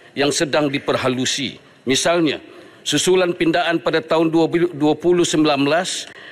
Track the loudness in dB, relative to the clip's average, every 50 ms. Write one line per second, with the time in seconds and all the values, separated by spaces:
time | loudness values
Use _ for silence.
0 | -20 -16 -4 -2 0 0 0 0 -2 0 0 0 0 0 -2 -4 -4 -2 -4 -2
1 | 0 -2 -2 -2 -2 -4 -4 -4 -6 -8 -10 -12 -20 -20 -20 _ _ -2 -2 0
2 | 0 0 0 2 0 0 -2 -4 -8 -16 -20 -20 -20 -20 -20 -14 -8 -4 -4 -2
3 | 2 2 4 4 2 0 0 0 0 0 2 0 0 0 -2 -2 -2 0 -2 -2
4 | -2 0 0 0 2 2 2 2 0 2 2 0 0 -2 -2 0 0 0 0 2
5 | 2 2 2 2 2 2 2 2 2 2 2 0 0 0 0 0 0 -2 -8 -10
6 | -12 -14 -18 -20 -20 -20